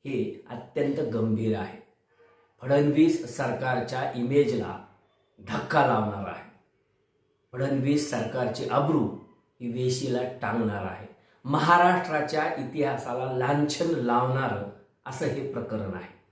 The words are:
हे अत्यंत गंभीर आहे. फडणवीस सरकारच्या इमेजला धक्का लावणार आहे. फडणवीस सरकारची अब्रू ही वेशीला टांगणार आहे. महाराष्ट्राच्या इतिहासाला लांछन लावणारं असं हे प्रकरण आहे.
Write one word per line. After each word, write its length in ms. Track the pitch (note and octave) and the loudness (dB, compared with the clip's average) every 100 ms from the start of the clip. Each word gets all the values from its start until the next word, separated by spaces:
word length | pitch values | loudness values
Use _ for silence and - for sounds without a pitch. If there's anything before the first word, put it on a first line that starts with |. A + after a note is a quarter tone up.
हे 400 | C#3 B2 A2 - - | -4 -4 -4 -6 -14
अत्यंत 500 | A#2 - - C#3+ D3+ A#2 | -14 -8 -2 -2 0 -2
गंभीर 420 | A2+ A2+ G#2+ A2+ G2+ | 0 0 0 0 -2
आहे. 200 | F#2+ - - _ _ _ _ _ _ _ | -4 -12 -20 _ _ _ _ _ _ _
फडणवीस 640 | B2+ C#3+ D3 C#3+ D#3+ - - - | 2 4 6 6 6 4 -4 -4
सरकारच्या 640 | B2+ A#2+ B2+ B2 A#2 B2+ - B2 | -4 -2 -2 -2 -2 -4 -4 -4
इमेजला 600 | A#2+ C#3+ C3+ A#2 F#2 F2+ - _ _ _ _ _ | 2 4 4 0 -4 -10 -14 _ _ _ _ _
धक्का 460 | G#2 G#2+ A2+ D#3 C3 | -8 -6 2 4 4
लावणार 420 | A2 G#2 G2+ F#2 | 2 0 -4 -8
आहे. 200 | E2 - - _ _ _ _ _ _ _ _ _ | -10 -16 -20 _ _ _ _ _ _ _ _ _
फडणवीस 580 | B2 C#3 C3+ C3 D3 - | -4 0 0 2 2 0
सरकारची 580 | A#2+ G#2+ B2+ A#2+ - - | -4 -2 -2 -2 -2 0
अब्रू 360 | B2+ C#3+ C#3+ G#2+ - - _ _ _ | 2 4 2 2 -4 -16 _ _ _
ही 120 | A#2+ | -6
वेशीला 500 | B2 B2+ B2 C3 A#2+ - - | -2 0 0 -2 -2 -4 -6
टांगणार 420 | A2 A#2 A2 F#2+ | -4 0 0 -2
आहे. 220 | F#2 F2+ G#2 - _ _ | -6 -8 -16 -20 _ _
महाराष्ट्राच्या 1000 | C3 D3 D#3 F3 F3+ F3 - D3+ - D3+ D#3 C3+ | -2 0 6 6 6 4 0 -2 0 -2 -2 -4
इतिहासाला 760 | B2 D#3 C#3 C#3 C3 B2 C3 B2+ | -6 -2 -2 -2 -4 -4 -2 0
लांछन 560 | B2+ D3 D3 - E3 D#3 | 0 2 2 0 0 0
लावणारं 720 | A#2+ A#2+ B2+ C3 B2 G2+ G2+ - _ _ C3 | 2 2 2 0 0 -2 -6 -14 _ _ -12
असं 200 | B2+ D3+ | -4 -4
हे 240 | - - | -2 -6
प्रकरण 420 | A#2 A2+ G#2+ F#2+ | -6 -6 -6 -6
आहे. 240 | F2+ - - _ | -8 -12 -20 _